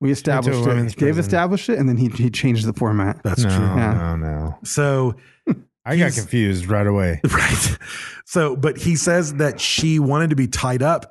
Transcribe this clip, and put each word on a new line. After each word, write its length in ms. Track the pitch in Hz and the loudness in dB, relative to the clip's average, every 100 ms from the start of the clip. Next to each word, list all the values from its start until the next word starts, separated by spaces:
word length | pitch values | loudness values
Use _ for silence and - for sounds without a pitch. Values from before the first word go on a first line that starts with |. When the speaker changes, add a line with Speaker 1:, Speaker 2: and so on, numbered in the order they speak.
Speaker 1:
We 80 | 139 | -2
Speaker 2:
Went 140 | 139 | 0
to 80 | 156 | 0
a 20 | |
Speaker 1:
established 240 | 131 127 131 | 0 0 0
it. 60 | 117 | 2
Speaker 2:
women's 260 | 120 117 | 0 -2
Speaker 1:
Dave 40 | - 143 | 0 0
Speaker 2:
prison. 60 | 160 | 0
Speaker 1:
established 480 | 101 175 180 196 - | 0 0 0 -2 -2
it, 80 | 233 | 0
and 100 | 135 | 2
then 80 | 117 | 2
he, 120 | 120 | 0
he 200 | 196 120 | 2 -2
changed 380 | 104 135 113 107 | 0 0 2 0
the 80 | |
format. 480 | - 117 104 98 - | 0 0 2 0 -2
Speaker 3:
That's 180 | 104 95 | -2 0
Speaker 2:
No, 40 | 107 95 | 2 2
Speaker 3:
true. 80 | |
Speaker 1:
Yeah. 300 | 95 92 113 | 2 2 0
Speaker 2:
no, 220 | 113 85 82 | 0 -2 -2
no. 420 | 78 76 78 - | -4 -4 -6 -8
Speaker 3:
So 500 | - - 143 135 127 117 - _ - - - _ 117 | -6 -2 0 2 0 -4 -14 _ -4 -4 -6 _ -2
Speaker 2:
I 100 | 165 | 0
got 100 | 170 | 2
Speaker 3:
he's 120 | 123 | 0
Speaker 2:
confused 480 | 95 120 104 92 87 | -2 0 2 0 0
right 200 | 104 101 | 0 2
away. 340 | 101 92 82 | 2 0 0
Speaker 3:
<laughs> 60 | - | 0
Right. 480 | - - - - - - - - - - | 2 2 0 0 -4 -8 -16 -16 -18 -4
So, 280 | 180 151 131 | 0 0 0
but 200 | 151 151 | -2 -2
he 180 | 170 156 | 0 0
says 380 | 175 175 156 | 2 0 0
that 260 | 143 151 - | -2 -2 -2
she 380 | - - 160 156 | -4 0 2 2
wanted 300 | 139 147 165 | 2 2 2
to 60 | 143 | 2
be 100 | 123 | 0
tied 360 | - 131 127 | -2 -2 0
up 240 | 143 170 - | 2 0 -2